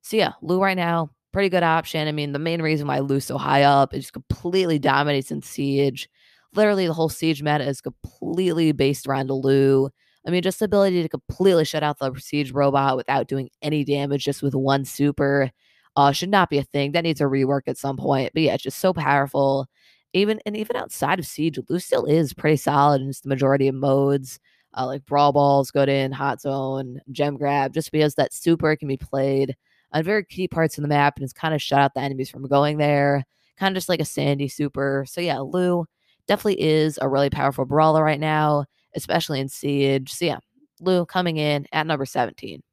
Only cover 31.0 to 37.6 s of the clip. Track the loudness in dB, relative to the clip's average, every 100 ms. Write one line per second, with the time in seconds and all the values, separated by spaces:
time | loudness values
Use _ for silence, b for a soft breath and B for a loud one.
31 | 2 0 -12 -6 -4 -4 0 2 2 0
32 | -6 -6 -8 -10 0 2 2 2 2 2
33 | 2 0 -4 _ _ _ -2 -2 -2 -2
34 | -2 -2 -2 0 -4 -4 -6 -2 -2 -2
35 | -6 -6 -4 -4 -4 -2 0 0 -4 _
36 | _ _ -2 0 0 0 2 4 2 0
37 | -2 2 0 2 -2 0